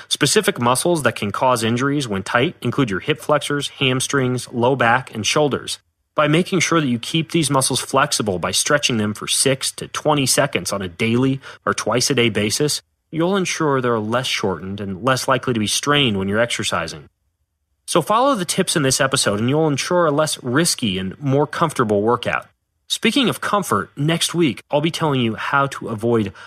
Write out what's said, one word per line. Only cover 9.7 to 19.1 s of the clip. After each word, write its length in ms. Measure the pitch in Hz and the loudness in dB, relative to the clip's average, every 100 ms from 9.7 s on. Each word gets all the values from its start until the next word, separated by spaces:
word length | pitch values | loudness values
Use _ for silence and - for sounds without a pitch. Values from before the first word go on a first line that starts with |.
to 160 | - - | -8 -10
twenty 360 | - 151 147 135 | -4 0 2 2
seconds 460 | - 143 101 87 | 2 2 0 -4
on 100 | 101 | -6
a 60 | 95 | -6
daily 540 | 85 113 117 135 135 - - - | -4 0 2 2 -2 -8 -8 -4
or 60 | 101 | -2
twice 340 | 110 120 - | 0 0 2
a 60 | 123 | 2
day 140 | 117 | 2
basis, 520 | 104 107 - 147 - - _ _ | 2 0 0 -2 -2 -8 _ _
you'll 260 | 160 170 202 | -2 0 0
ensure 420 | 175 - 156 135 | -2 -2 0 2
they're 200 | 123 117 | 2 0
less 260 | 107 120 127 | 0 -2 -2
shortened 560 | - 101 85 92 101 | -2 -2 -2 -6 -8
and 220 | 98 92 | -8 -4
less 240 | 120 127 - | 0 0 2
likely 260 | 127 - | 0 0
to 60 | 113 | -2
be 80 | 104 | 0
strained 500 | - 143 147 131 98 | -2 0 2 2 0
when 100 | 98 | 0
you're 120 | 104 | 0
exercising. 680 | 117 - 104 87 82 85 69 _ _ _ _ _ _ _ - | 0 -2 -4 -4 -4 -10 -18 _ _ _ _ _ _ _ -2
So 160 | 170 | 0
follow 320 | 156 214 277 240 | 2 2 2 0
the 80 | |
tips 320 | 175 - 180 170 | -2 -2 0 0
in 60 | |
this 180 | 135 131 | 2 2
episode 400 | 135 | 2